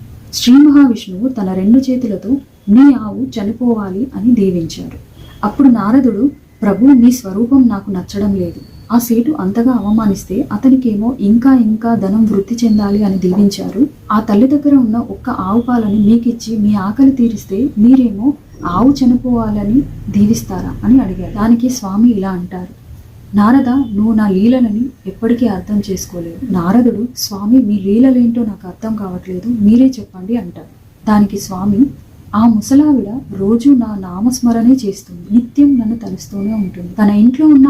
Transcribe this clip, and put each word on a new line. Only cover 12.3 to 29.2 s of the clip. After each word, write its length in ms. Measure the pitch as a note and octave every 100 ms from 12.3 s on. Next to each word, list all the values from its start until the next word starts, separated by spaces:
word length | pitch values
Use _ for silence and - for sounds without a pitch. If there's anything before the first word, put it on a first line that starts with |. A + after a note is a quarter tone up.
| G3 - A#3
చెందాలి 440 | A#3 G#3 G3+ G3+
అని 140 | G#3 F#3+
దీవించారు, 640 | F3+ F#3 G3+ G3 F3+ F#3+ D4+ - -
ఆ 60 | G#3+
తల్లి 280 | G#3+ G#3 C4
దగ్గర 260 | C#4+ C#4+ C#4
ఉన్న 200 | A3+ A3+ -
ఒక్క 180 | G3 - - F#3
ఆవు 160 | A3
పాలని 380 | A#3+ A#3+ G#3 G#3
మీకిచ్చి 520 | G#3 A#3 A#3 A#3 - A3
మీ 140 | G#3 G#3
ఆకలి 280 | F#3+ G#3+ C4+
తీరిస్తే 480 | C4+ A#3 G#3 - G3 C#4 -
మీరేమో 500 | A3+ C4 A#3+ G3 B3 D4 - - -
ఆవు 240 | F#3 B3+
చనిపోవాలని 880 | C#4 B3 A#3+ B3+ A#3+ A3 G#3 G3+ B3 - - -
దీవిస్తారా?" 600 | G3+ G#3 A#3 - F#3 F#3 -
అని 140 | G#3 B3+
అడిగారు. 340 | G3+ F3+ F3+
దానికి 360 | G#3+ A3 A#3 B3
స్వామి 400 | - G3 F#3+ A#3+
ఇలా 200 | G#3 F#3+
అంటారు, 420 | F#3 F3+ F3+ F3+ - - - - - - G3+
"నారద, 340 | G#3 C#4 A#3+ C4 A#3+
నువ్వు 220 | G3+ A3
నా 140 | G#3+ G#3
లీలలని 560 | F#3 A3 C4 A#3 G#3 B3+ - F#3+
ఎప్పటికీ 380 | - A3+ A#3 A#3
అర్థం 340 | F#3+ F3+ G#3 G3
చేసుకోలేవు." 500 | F3+ - F3 E3+ - B3+
నారదుడు, 500 | F#3 E3+ A3+ A#3 G3 B3 -
"స్వామి, 420 | - G3 G#3 C4
మీ 140 | G#3 G#3
లీలలేంటో 600 | F#3 G#3+ C4 B3+ A#3 A#3 G#3+
నాకు 200 | F#3+ F#3
అర్థం 280 | F3+ A3 G#3+
కావట్లేదు, 520 | F#3+ F3+